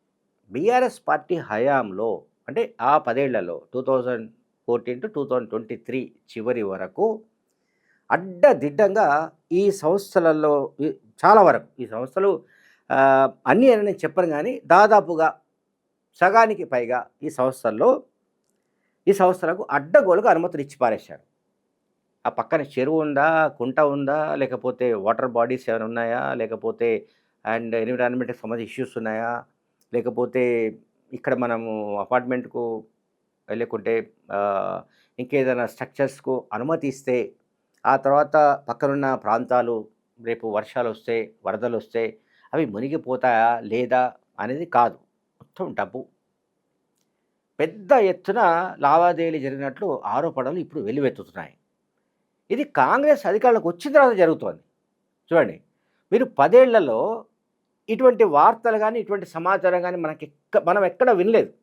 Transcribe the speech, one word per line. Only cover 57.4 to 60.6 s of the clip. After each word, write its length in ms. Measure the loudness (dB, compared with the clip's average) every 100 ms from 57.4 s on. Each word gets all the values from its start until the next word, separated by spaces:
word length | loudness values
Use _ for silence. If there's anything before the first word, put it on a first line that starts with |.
| _ _ _ _ -8
ఇటువంటి 360 | 2 4 6
వార్తలు 540 | 4 6 4 4 0 0
కానీ, 220 | -2 -4
ఇటువంటి 260 | -6 -6 -6
సమాచారం 560 | -6 -2 0 0 0
కానీ 140 | -2 -4
మనకి 280 | -6 -8
ఎక్క-, 420 | -14 _ _ 0